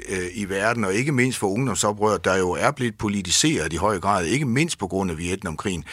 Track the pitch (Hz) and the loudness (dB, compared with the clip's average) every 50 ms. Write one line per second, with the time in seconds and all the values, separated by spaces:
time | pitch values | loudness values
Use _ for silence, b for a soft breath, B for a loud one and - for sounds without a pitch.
0 | - - 98 92 90 90 87 107 101 90 95 95 101 113 120 117 104 92 95 113 | -8 -6 -4 -4 -4 -4 -4 -6 -4 -2 0 2 2 2 2 2 0 0 0 0
1 | 135 156 147 123 123 131 117 - 110 95 98 117 135 127 95 85 - 107 104 101 | 0 2 2 2 2 2 0 0 -2 -2 0 0 -2 -2 0 0 0 0 2 2
2 | 104 107 101 87 - 101 92 95 92 90 87 73 101 127 139 - 123 117 107 - | 2 2 2 2 2 2 2 4 2 2 0 2 0 0 0 0 -2 -4 -2 -2
3 | 113 104 101 101 90 85 85 - - 156 156 92 78 80 82 76 92 107 107 87 | -2 -2 0 -2 0 0 2 2 4 2 2 0 0 -2 -2 0 0 0 0 0
4 | 80 98 104 92 87 78 110 143 156 123 113 135 165 170 - - 101 90 92 95 | 2 2 2 2 2 2 0 0 0 0 0 0 0 0 -2 -4 -4 -2 0 0
5 | 95 90 82 78 87 87 95 95 - 87 80 78 - 101 90 80 B B | 0 0 -2 -4 -4 -4 -4 -4 -4 -6 -6 -4 -4 -4 -4 -4 B B